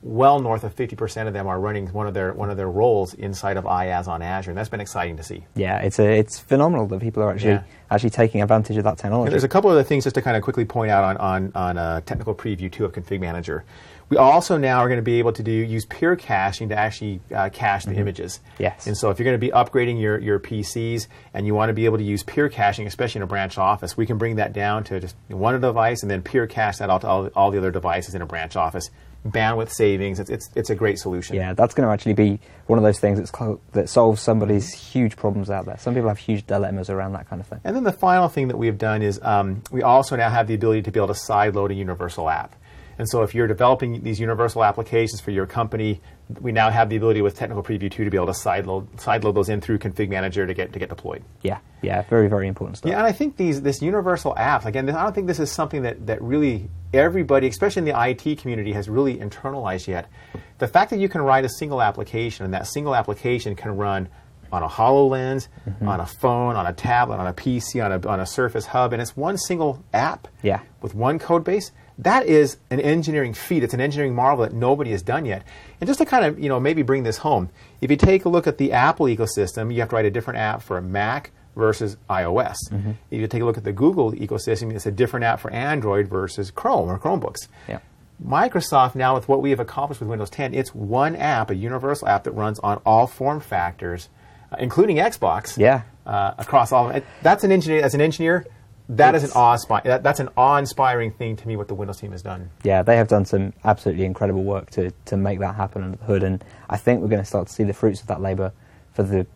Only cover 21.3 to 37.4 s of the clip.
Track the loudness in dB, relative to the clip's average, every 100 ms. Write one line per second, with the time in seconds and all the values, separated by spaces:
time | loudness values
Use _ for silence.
21.3 | -6 -2 0 0 2 2 2 -2 -4 -4
22.3 | -2 -2 2 0 0 -8 -4 -4 -4 -4
23.3 | -4 -4 0 0 0 -4 -4 -2 0 -2
24.3 | 0 -2 -2 -2 -2 -4 -8 -8 -14 -14
25.3 | -2 2 2 2 2 0 0 -4 -4 -2
26.3 | -2 -2 -2 -2 -2 0 0 2 0 0
27.3 | 2 4 4 0 -2 -2 -2 -4 -8 -8
28.3 | -8 -6 -2 -2 -2 -10 -16 -20 -12 -6
29.3 | 0 0 0 -4 2 2 4 -2 -4 -6
30.3 | -8 -6 -6 -2 0 0 -2 -4 -6 -4
31.3 | -4 -4 2 2 4 2 2 0 4 4
32.3 | 2 -6 -20 2 4 6 4 2 2 -2
33.3 | -6 -6 -6 -4 -2 2 6 6 4 2
34.3 | 2 2 0 0 -12 -6 0 0 0 -4
35.3 | -4 -4 -6 -8 -8 -4 0 0 -2 -2
36.3 | -4 -2 -2 -2 -4 -6 -6 -6 -8 -10
37.3 | -12